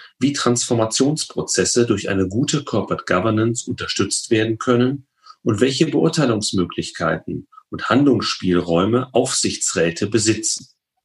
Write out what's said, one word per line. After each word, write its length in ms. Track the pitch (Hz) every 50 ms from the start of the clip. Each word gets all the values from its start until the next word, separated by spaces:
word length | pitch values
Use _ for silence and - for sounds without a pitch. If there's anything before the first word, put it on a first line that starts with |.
| - - _
wie 160 | _ 127 143 143
Transformationsprozesse 1500 | - - 123 120 117 - - 127 113 110 110 - - 131 143 156 160 - - - 110 92 - - 95 90 - - 123 120
durch 240 | 117 107 95 - 98
eine 180 | 101 95 95
gute 360 | 92 95 117 151 - - 147 135
Corporate 400 | - - 107 92 - - - -
Governance 640 | - - 90 101 113 107 107 113 117 120 - - -
unterstützt 600 | - - - - - - 101 - - - - -
werden 260 | 117 110 110 113 113
können 480 | 110 - 131 123 120 123 127 143 143 - _ _ _ _ - - _ -
und 180 | 120 107 101
welche 240 | 123 135 135 - 160
Beurteilungsmöglichkeiten 1600 | 151 139 - 160 165 - 160 147 120 110 104 104 - - 98 87 85 - - 82 - - - 87 80 80 80 - - 85 - - - _ - _ _
und 180 | - - -
Handlungsspielräume 1300 | - 117 127 143 143 123 101 - - - - - 92 90 87 85 87 85 82 95 107 117 127 135 - -
Aufsichtsräte 920 | 120 127 - - - - 101 - - - - - 95 82 85 82 - 107
besitzen. 600 | 104 110 113 101 113 107 107 110 - - - - - _ _ _ _ _ _ _